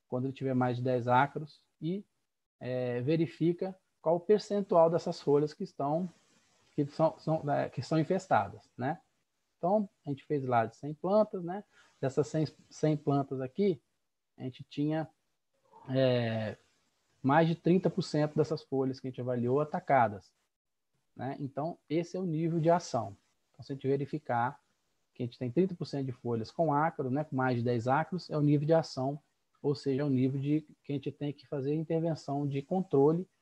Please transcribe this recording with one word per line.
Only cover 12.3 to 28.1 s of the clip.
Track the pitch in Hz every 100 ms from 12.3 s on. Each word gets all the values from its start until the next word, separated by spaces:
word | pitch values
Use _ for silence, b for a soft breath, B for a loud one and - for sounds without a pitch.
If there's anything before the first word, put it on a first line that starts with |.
| 156 156 - _
cem | - 156 151
plantas | 151 143 139 131
aqui, | 131 - 202 165 _ _ _ _ _ -
a |
gente | 131 -
tinha, | 143 - 147 156 156 _ _ _ _ _ _ - -
é, | 131 131 123 117 110 107 - _ _ _ _ _ _
mais | 131 147 165
de | 165
trinta | - 185 185
por | -
cento | - 151 151 156
dessas | 151 156
folhas | - 135 135 131
que | 131
a |
gente | 123
avaliou | 123 123 120 135
atacadas, | 151 - - 139 113 101 - _ _ _ _ _ _ _ _ -
né? | 127 -
Então, | 139 - 156 - -
esse | 156 170 180
é |
o | 190
nível | 156 165 165
de | 160
ação. | 175 - 123 101 104 _ _ _
Então, | - -
se |
a | 135
gente | 135
verificar | 139 143 151 - 120 120 - _ _ _ _ _ -
que |
a | 123
gente | -
tem | 127
trinta | 120 185 175
por | 151
cento | 143 135
de |
folhas | 120 120 117 110
com | - 165
ácaro, | 143 160 - 135
né, | 135
com | 151 131
mais | 127 123
de |
dez | 120 120 117
ácaros, | 139 160